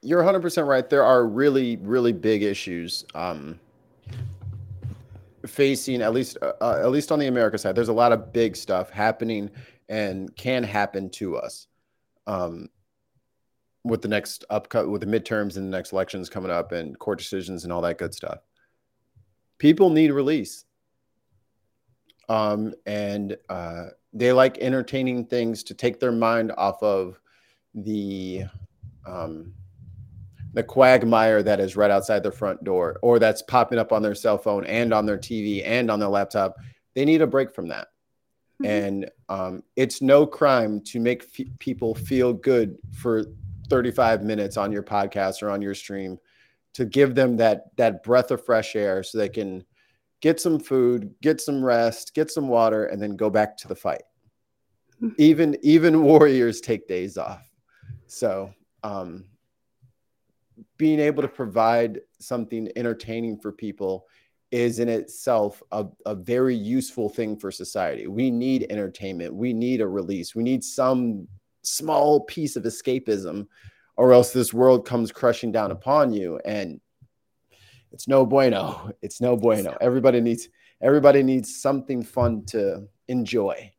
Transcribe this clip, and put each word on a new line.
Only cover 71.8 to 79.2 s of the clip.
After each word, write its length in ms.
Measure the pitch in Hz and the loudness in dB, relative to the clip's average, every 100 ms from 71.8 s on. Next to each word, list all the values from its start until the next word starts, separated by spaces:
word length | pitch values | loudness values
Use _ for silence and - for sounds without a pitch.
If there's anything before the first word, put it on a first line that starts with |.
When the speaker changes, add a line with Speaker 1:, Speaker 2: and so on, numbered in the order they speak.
| 156 151 147 147 | -2 2 4 4
Speaker 1:
piece 360 | 151 - 151 - | 2 -8 -6 -4
of 60 | |
escapism, 840 | 110 110 - 131 127 104 92 92 101 _ - _ _ - | -6 -6 -4 -4 -2 -4 -4 -10 -12 _ -20 _ _ 2
or 160 | 127 | 8
else 200 | 123 123 | 8 8
this 220 | 131 117 | 0 -2
world 320 | 113 127 127 - | 4 6 6 2
comes 240 | 123 110 | -4 -4
crushing 400 | - 123 117 117 | 0 0 0 -2
down 220 | 110 101 | -2 -2
upon 400 | 95 127 147 139 | -6 0 2 2
you. 260 | 104 90 80 | 0 -4 -8
And 360 | - 104 95 76 _ _ _ _ _ _ _ _ _ _ _ | -6 -6 -8 -12 _ _ _ _ _ _ _ _ _ _ _
it's 160 | - - | -14 2
no 180 | 135 | 4
bueno. 680 | 127 135 135 101 92 - 113 - | 6 6 4 2 -4 -8 -14 -12
It's 180 | 101 - | -14 -2